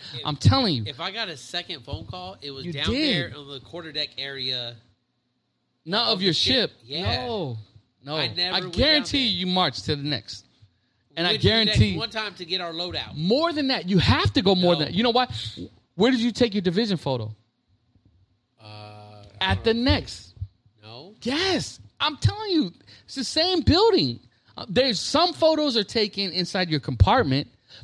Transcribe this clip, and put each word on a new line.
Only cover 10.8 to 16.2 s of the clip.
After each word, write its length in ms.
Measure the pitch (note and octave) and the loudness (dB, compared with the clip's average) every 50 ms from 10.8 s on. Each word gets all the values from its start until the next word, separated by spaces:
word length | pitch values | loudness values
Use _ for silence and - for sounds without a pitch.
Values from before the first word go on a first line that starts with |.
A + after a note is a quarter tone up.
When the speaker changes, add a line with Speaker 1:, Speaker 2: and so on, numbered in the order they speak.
| _ _ _ _ _ _ _ | _ _ _ _ _ _ _
Speaker 2:
And 100 | E3 E3+ | -2 0
I 40 | F3+ | 0
Speaker 1:
Went 100 | E3+ C3+ | 2 2
to 60 | C#3 G3 | 4 4
the 60 | A3 A3+ G#3+ | 4 4 2
next 20 | G#3+ G#3+ G3+ | 4 4 4
Speaker 2:
guarantee 200 | G#3 G#3 F#3 - | 4 4 2 -2
Speaker 1:
one 100 | A3+ A3 | -6 -6
time 240 | - A3 A3 G#3 F3 | -6 -8 -8 -8 -10
to 80 | - - | -12 -8
get 140 | D#3 F3 F#3 | -6 -6 -6
our 100 | F3 E3+ | -6 -6
load 240 | D#3+ E3 F3 F3+ E3 | -8 -8 -8 -8 -8
out. 200 | D3 A#2 G#2+ - C#3 | -8 -10 -10 -6 -2
Speaker 2:
more 340 | D#3+ F#3 A3+ C#4+ E4 E4+ | 2 4 4 4 4 2
than 160 | D#4 D4+ C#4 C4 | 0 0 -2 0
that. 180 | C4 F#3+ E3 F3+ | -2 -2 0 2
You 100 | G#3 F3 | 2 4
have 340 | - - B3 D4+ G4+ - | 6 6 4 4 4 2
to 80 | - C4+ | 2 2
go 120 | F#3+ G3 G3 | 4 4 4
more 180 | F#3 F3+ F3 | 4 4 4
Speaker 1:
No. 60 | F3 D#3 | 4 2
Speaker 2:
than 100 | D3 C#3+ | 0 -2
that. 60 | D#3+ | 0
You 80 | F#3 | 0
know 80 | A#3 B3+ | 2 2
why? 160 | A3+ B3 B3+ - - - - - - - - - - _ _ _ _ | 4 2 2 0 -4 -8 -10 -10 -12 -12 -14 -16 -16 _ _ _ _
Where 140 | E3 G3+ C4 | 2 4 4
did 100 | C4 A#3 | 4 4